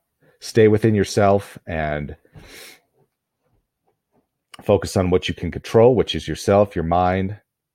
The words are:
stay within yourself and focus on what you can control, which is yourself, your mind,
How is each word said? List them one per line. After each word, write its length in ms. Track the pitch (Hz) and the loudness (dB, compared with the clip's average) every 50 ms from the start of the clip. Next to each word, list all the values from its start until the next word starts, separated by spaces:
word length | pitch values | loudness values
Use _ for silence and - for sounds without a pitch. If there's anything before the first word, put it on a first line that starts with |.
| _ _ _ _ _ _ _ _ | _ _ _ _ _ _ _ _
stay 280 | - - - 113 110 | -16 -4 2 4 4
within 280 | 107 107 104 - 113 107 | 4 4 4 2 0 2
yourself 640 | 101 95 - - 113 101 98 101 101 - - - - _ | 2 -2 -2 0 0 2 2 2 0 -2 -6 -20 -20 _
and 480 | - 87 80 78 76 73 76 73 73 76 _ _ _ _ - - - - - - - - _ _ _ _ _ _ _ _ _ _ _ _ _ _ _ _ _ _ _ _ _ _ _ _ _ _ _ _ _ _ _ _ _ _ _ - - | -10 -6 -6 -4 -4 -6 -6 -8 -10 -14 _ _ _ _ -20 -20 -20 -20 -20 -20 -20 -20 _ _ _ _ _ _ _ _ _ _ _ _ _ _ _ _ _ _ _ _ _ _ _ _ _ _ _ _ _ _ _ _ _ _ _ -20 -10
focus 340 | - - 101 - - 87 - | 0 0 0 0 0 -2 -4
on 140 | 101 92 90 | -2 0 0
what 180 | 90 90 - | 0 -2 -2
you 60 | - 82 | -4 -10
can 180 | - 90 82 | -8 -10 -10
control, 440 | - - - - - 113 113 127 127 | -10 -12 -10 0 2 4 4 6 4
which 200 | 98 - - - | 2 0 -2 -4
is 120 | 80 - | -8 -6
yourself, 480 | 78 78 - - 107 98 101 104 101 - | -8 -10 -6 -2 2 2 2 2 0 -2
your 80 | 90 80 | -6 -4
mind, 540 | 82 85 90 90 90 92 95 95 101 107 - _ _ _ _ _ _ | -2 0 0 0 0 0 -2 -4 -6 -10 -14 _ _ _ _ _ _